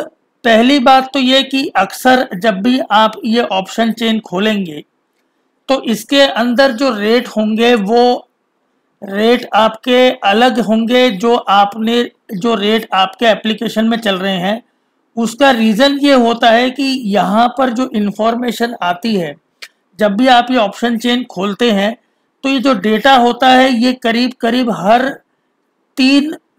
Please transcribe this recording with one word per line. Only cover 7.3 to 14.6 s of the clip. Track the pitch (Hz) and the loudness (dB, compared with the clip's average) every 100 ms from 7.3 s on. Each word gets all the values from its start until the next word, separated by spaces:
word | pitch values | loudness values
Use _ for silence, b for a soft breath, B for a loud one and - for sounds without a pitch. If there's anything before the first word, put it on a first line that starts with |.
| 214 214 214 233 240 | -4 -2 0 2 2
वो | 190 233 247 247 - _ _ _ _ _ _ _ | 2 2 2 0 -6 _ _ _ _ _ _ _
rate | - 196 220 240 - | -10 -2 0 0 0
आपके | 202 220 220 254 247 254 254 196 | 0 0 -2 -2 2 2 0 -2
अलग | 208 254 240 | 2 2 0
होंगे | 190 220 226 247 254 | 0 -2 0 2 2
जो | 185 233 | 0 0
आपने, | 240 - 202 202 220 220 240 240 _ - | 0 2 2 2 0 -2 -2 -2 _ -14
जो | 196 233 220 | -6 -2 -2
rate | 202 220 220 | 0 -2 -2
आपके | 190 190 - 233 | -2 -2 0 0
application | 202 220 220 226 220 | 0 -2 -6 -4 -2
में | 220 233 | -2 0
चल | 208 185 | -2 -2
रहे | 190 185 | -2 -4
हैं। | 185 226 | -4 -6